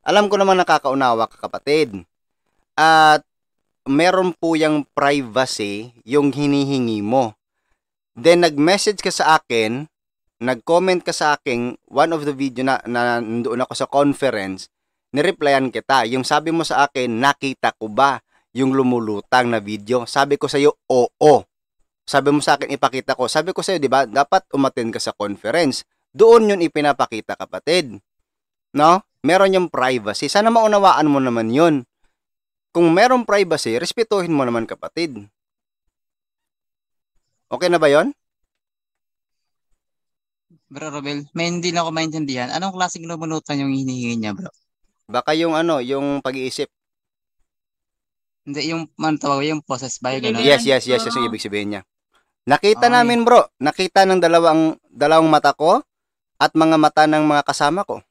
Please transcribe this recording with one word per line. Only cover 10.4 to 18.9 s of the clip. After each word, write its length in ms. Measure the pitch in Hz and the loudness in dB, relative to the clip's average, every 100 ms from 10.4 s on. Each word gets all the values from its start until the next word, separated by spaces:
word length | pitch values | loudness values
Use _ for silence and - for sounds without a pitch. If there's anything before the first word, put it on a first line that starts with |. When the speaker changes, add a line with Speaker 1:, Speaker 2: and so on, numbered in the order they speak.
| 120 123 - 170 190 180 | -6 -6 0 0 2 -2
Speaker 1:
ka 100 | - | -4
sa 240 | 165 156 | -2 -2
akin, 460 | 147 143 120 123 - _ | -2 -4 -4 -6 -10 _
one 260 | 117 165 | 0 0
of 160 | 165 147 | 0 -6
the 80 | 135 | -4
video 260 | 139 123 | -6 -4
na, 140 | 131 131 | -2 -2
na 340 | - 120 120 120 | -4 -2 0 -2
nandoon 460 | 110 117 117 120 | -4 -6 -4 -6
ako 100 | 127 | -6
sa 140 | 131 131 | -6 -2
conference, 800 | 139 143 135 135 110 95 95 - _ _ _ _ | 0 0 0 -4 -4 -8 -10 -16 _ _ _ _
nireplyan 640 | 131 170 175 147 139 131 | -2 -2 -2 0 0 0
kita. 320 | 110 - 135 113 | -6 0 0 2
Yung 160 | 131 | -4
sabi 280 | 123 147 156 | -2 -2 0
mo 100 | 165 | -4
sa 220 | 156 135 | -2 0
akin, 240 | 143 139 123 113 | 0 0 -4 0
"Nakita 560 | 139 - 139 127 117 | 0 0 -6 -4 -4
ko 140 | - 110 | -4 -8
ba 320 | 104 139 123 _ _ _ | 0 0 0 _ _ _
yung 220 | 123 135 | -4 0
lumulutang 720 | 135 127 | 2 0